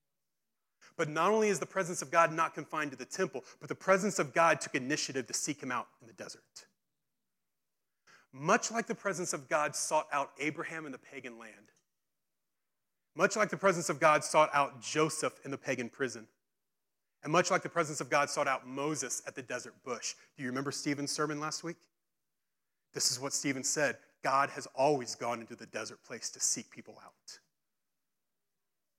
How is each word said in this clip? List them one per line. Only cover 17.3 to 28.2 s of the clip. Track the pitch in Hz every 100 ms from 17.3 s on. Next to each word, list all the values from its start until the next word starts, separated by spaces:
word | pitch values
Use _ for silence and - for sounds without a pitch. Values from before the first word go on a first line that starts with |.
much | 175 175
like | 180
the | 170
presence | 170 151 151
of | 135
God | 147 143
sought | 156 139
out | 131 127
Moses | 135 147 151 127 - 139
at | 139
the |
desert | 127 123 117 -
bush. | 131 113 - - - -
Do |
you | 127
remember | 131 139
Stephen's | - 147 139 143
sermon | - 151 147
last | 151 -
week? | 165 170 _ _ _ _ _ _ _ _ _ _ _
This | 143 -
is | 123
what | 135
Stephen | - 147 131
said. | 127 156 139 113 _ _
God | 143 135 139
has | 147 -
always | - 143 139 120
gone | - 120 117
into | 113 120
the | 113
desert | 110 110 113
place | - 120 -
to | -
seek | - - -
people | 123 110 - -
out. | - - - _ _ _ _ _ _ _ _